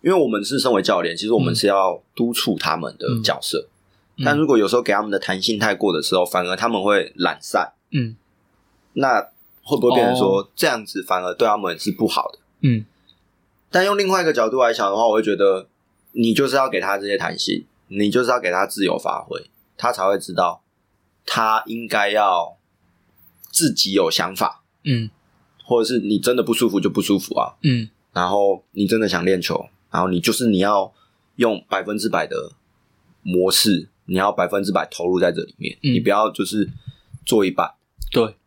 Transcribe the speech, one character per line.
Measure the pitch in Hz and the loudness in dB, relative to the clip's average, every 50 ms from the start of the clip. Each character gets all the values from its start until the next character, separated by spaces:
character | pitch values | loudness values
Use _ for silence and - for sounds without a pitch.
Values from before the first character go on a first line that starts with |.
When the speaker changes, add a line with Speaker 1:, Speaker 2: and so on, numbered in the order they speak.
Speaker 1:
因 | - 151 190 | 2 2 2
为 | |
我 | 185 151 | 2 2
们 | 120 110 104 101 | 2 0 -2 -4
是 | - 135 131 | -2 -2 0
身 | - 135 | 2 2
为 | 117 98 | 2 2
教 | 92 - 104 90 | 2 2 0 2
练， | 85 85 82 | 0 -2 -4
其 | 85 98 | -4 -2
实 | 107 117 | 0 2
我 | 107 | 2
们 | 90 - - | 2 0 0
是 | 113 - | 2 2
要 | 101 98 98 95 92 87 - _ _ _ | 2 4 4 2 2 0 -4 _ _ _
督 | - 120 120 | -2 -2 -2
促 | 117 - - - 95 78 | -2 -2 -2 -2 -2 -2
他 | - 80 78 | 0 -2 -2
们 | 85 80 62 - - | -2 -4 -10 -10 -8
的 | - - 123 117 110 | -4 -4 -4 -2 0
角 | 120 - - | -2 -2 -2
色。 | - - - 82 - - _ _ _ _ _ _ _ _ _ | -6 -6 -6 -6 -8 -8 _ _ _ _ _ _ _ _ _
Speaker 2:
嗯。 | - | -4
嗯。 | 135 | 0
Speaker 1:
但 | 143 147 | 0 2
如 | 147 156 | 2 4
果 | 139 139 | 4 4
有 | 113 104 | 4 4
时 | 95 117 | 4 2
候 | 123 120 | 0 2
给 | - 101 | 2 0
他 | 101 | 0
们 | 107 107 | 0 -2
的 | 101 | -4
弹 | 95 - - 98 95 | -4 -2 -4 -6 -4
性 | 95 113 113 | -2 -4 -2
太 | 104 104 107 101 | 0 0 0 0
过 | 92 - 101 | 2 0 0
的 | 85 78 | 0 0
时 | 73 - 95 | -2 0 0
候， | 92 90 | 0 0
反 | - - 90 90 | 2 0 -2 -2
而 | 87 92 | -2 -4
他 | 92 110 117 | -2 -2 -2
们 | 117 101 95 | -2 0 2
会 | 104 104 98 - - - | 2 2 2 0 -2 -6
懒 | - 90 82 78 - | -2 -2 -2 -2 -4
散。 | - - - 101 90 - _ _ _ _ | -10 -4 -2 -2 -2 -2 _ _ _ _
Speaker 2:
嗯。 | - 147 123 113 113 _ _ _ _ _ _ _ _ _ _ _ _ _ _ _ _ | -4 -4 -4 -4 -8 _ _ _ _ _ _ _ _ _ _ _ _ _ _ _ _
Speaker 1:
那 | - 139 131 120 104 98 - _ _ _ _ _ _ _ | -2 0 2 2 0 0 -4 _ _ _ _ _ _ _
会 | - 147 | -4 -2
不 | 131 - 123 | 2 2 4
会 | 127 | 4
变 | 127 120 | 4 4
成 | 120 123 | 2 2
说， | 127 107 95 95 98 | 2 2 2 2 0
Speaker 2:
哦。 | 98 _ _ | -2 _ _
Speaker 1:
这 | - - | -2 -2
样 | 156 131 113 107 | -2 -2 -2 -6
子 | - - 98 | -8 -10 -10
反 | 90 - 92 92 90 | -4 -2 -2 -2 -2
而 | 90 90 | -4 -2
对 | - - | 0 2
他 | - 104 | 2 2
们 | 107 98 90 85 78 | 0 0 -4 -6 -4
是 | - 104 | -4 -6
不 | 90 - 110 | -2 0 -2
好 | 104 - - 62 - | 0 0 -2 -4 -4
的？ | - _ _ _ _ _ | -10 _ _ _ _ _
Speaker 2:
嗯。 | - 139 120 110 107 _ _ _ _ _ _ _ _ _ _ _ _ _ _ _ _ _ | 2 2 2 2 -2 _ _ _ _ _ _ _ _ _ _ _ _ _ _ _ _ _
Speaker 1:
但 | - 180 185 | 0 0 2
用 | 196 208 | 2 2
另 | 202 202 185 | 0 0 0
外 | 190 185 | 0 2
一 | 175 | 2
个 | 160 | 0
角 | 151 123 113 | 2 2 2
度 | 110 127 131 | 0 2 2
来 | 123 117 | 2 2
想 | 117 117 107 | 2 2 0
的 | 98 98 | 0 2
话， | 107 117 | 2 2
我 | 117 107 | 4 4
会 | 110 110 | 2 2
觉 | 110 101 | 0 0
得 | 92 98 98 95 92 95 _ _ _ _ _ _ _ _ _ | 2 4 2 2 0 -4 _ _ _ _ _ _ _ _ _
你 | _ 113 117 113 110 | _ 0 0 2 2
就 | 117 139 | 2 2
是 | 131 123 | 2 2
要 | 139 - 131 | 0 0 0
给 | 104 92 | -2 -4
他 | 90 95 101 | -2 -2 -4
这 | 98 98 | -4 -2
些 | 101 101 | -2 -4
弹 | 95 90 85 85 | -2 -2 -4 -6
性， | 85 - 95 92 87 - _ _ _ _ | -6 -4 -4 -4 -4 -4 _ _ _ _
你 | _ 98 101 104 104 | _ -4 -2 0 2
就 | 101 123 127 | 2 2 2
是 | 117 | 2
要 | 127 123 | 0 0
给 | 110 90 | 0 0
他 | 87 90 98 | 0 0 0
自 | 98 - 104 98 | -2 -2 -2 0
由 | 87 82 | 0 0
发 | 80 - 82 - 85 | -2 -4 -4 -6 -6
挥， | - - - - - _ _ _ _ _ _ | -8 -10 -12 -14 -14 _ _ _ _ _ _
他 | _ - 120 | _ -4 -2
才 | 123 - 95 | -2 0 0
会 | 95 101 | 0 0
知 | 95 - - 90 | 0 -4 -6 -2
道 | 87 90 87 82 - _ _ _ _ _ _ _ _ _ _ _ _ _ | 0 0 0 0 -6 _ _ _ _ _ _ _ _ _ _ _ _ _
他 | - - 120 113 110 110 113 - | -6 -2 0 0 2 2 0 -2
应 | - 113 113 117 | -4 -10 -10 -8
该 | 110 - 107 101 101 | -4 -2 -2 0 0
要 | 104 107 104 98 92 87 82 82 - _ _ _ _ _ _ _ _ _ _ _ _ _ - _ _ _ - - | 2 2 2 2 2 0 -2 -4 -10 _ _ _ _ _ _ _ _ _ _ _ _ _ -20 _ _ _ -20 -6
自 | - - 165 139 - | -2 0 0 0 0
己 | - - 98 | 0 -2 0
有 | 95 98 90 82 | 2 2 2 2
想 | - - 85 87 95 | 0 -2 -2 -4 -2
法， | - 107 - - - _ _ _ _ _ | -2 -2 -4 -4 -8 _ _ _ _ _
Speaker 2:
嗯。 | 147 131 117 113 107 _ _ _ _ _ _ _ _ _ _ _ | -2 -2 -2 -2 -6 _ _ _ _ _ _ _ _ _ _ _
Speaker 1:
或 | - 123 117 113 | 0 0 2 2
者 | |
是 | 110 127 120 | 2 0 -2
你 | 98 101 107 | 0 0 -2
真 | 98 - 123 123 | 0 2 0 0
的 | 123 | 0
不 | 104 - | 0 0
舒 | 113 - 120 | 0 2 2
服 | 113 90 98 | 2 2 2
就 | 85 101 | 0 0
不 | 80 104 | -2 -2
舒 | 95 - 101 95 | 0 2 0 0
服 | - - - | 0 -4 -4
啊。 | - 57 - - _ | -4 -4 -4 -6 _
Speaker 2:
嗯。 | - 151 127 120 113 110 _ _ _ _ | 0 0 0 0 -2 -8 _ _ _ _
Speaker 1:
然 | _ - 90 | _ -2 -2
后 | 90 95 101 101 101 98 - _ _ | 0 2 2 2 2 2 0 _ _
你 | _ 98 101 | _ -2 0
真 | 90 110 113 | 2 2 2
的 | 110 | 0
想 | 101 90 87 85 | 0 0 0 0
练 | 92 95 90 | 2 0 0
球， | 85 - 85 - - - _ _ _ _ | 0 -4 -4 -4 -6 -8 _ _ _ _
然 | - - | -4 -2
后 | 90 92 | -2 0
你 | 90 87 | -2 -2
就 | 85 - 107 | 0 -2 -2
是 | - 127 | 0 0
你 | 117 101 | 2 2
要 | 92 95 101 104 101 95 95 _ _ _ _ _ _ _ _ _ | 2 2 4 2 2 0 -2 _ _ _ _ _ _ _ _ _
用 | - 120 113 107 92 - _ | 0 0 0 0 -2 -4 _
百 | - 98 90 | -4 -4 -2
分 | 95 104 | -4 -6
之 | 107 101 110 | -4 -4 -2
百 | - 87 80 | -2 -2 -2
的 | 73 - 69 69 - - _ _ _ _ _ _ _ _ _ _ _ _ _ | -2 -6 -8 -8 -10 -16 _ _ _ _ _ _ _ _ _ _ _ _ _
模 | _ 90 90 90 90 95 | _ -2 0 2 2 2
式， | 95 - - 110 98 85 80 - _ _ _ | 2 2 2 2 2 0 0 -6 _ _ _
你 | - 90 | -4 -2
要 | 95 98 101 | 0 0 0
百 | 104 - 90 | 2 0 -2
分 | 85 101 101 95 | 0 0 -2 -2
之 | 95 | 0
百 | 92 - 82 - | -2 -2 -2 -4
投 | - - 87 | -8 -6 -2
入 | 90 92 90 | 0 2 2
在 | 90 87 | 2 2
这 | 85 82 82 | 0 -2 -8
里 | - - _ | -10 -12 _
面， | - - - _ - | -10 -10 -10 _ -2
Speaker 2:
嗯。 | 143 123 | 0 0
Speaker 1:
你 | 117 | 2
不 | 117 - | 2 2
要 | 98 104 110 107 | 2 2 2 0
就 | - - 101 | 0 -4 -6
是 | - 104 107 98 - - - _ - - _ _ _ - - - | -4 -2 -2 -2 -2 -4 -16 _ -20 -20 _ _ _ -20 -14 -4
做 | - 127 110 98 | 2 2 4 4
一 | 95 | 2
半 | 92 - 87 - - _ _ _ _ _ - - | 0 -2 -4 -4 -6 _ _ _ _ _ -12 -2
Speaker 2:
对。 | - 123 117 - - _ _ | 0 0 0 0 -4 _ _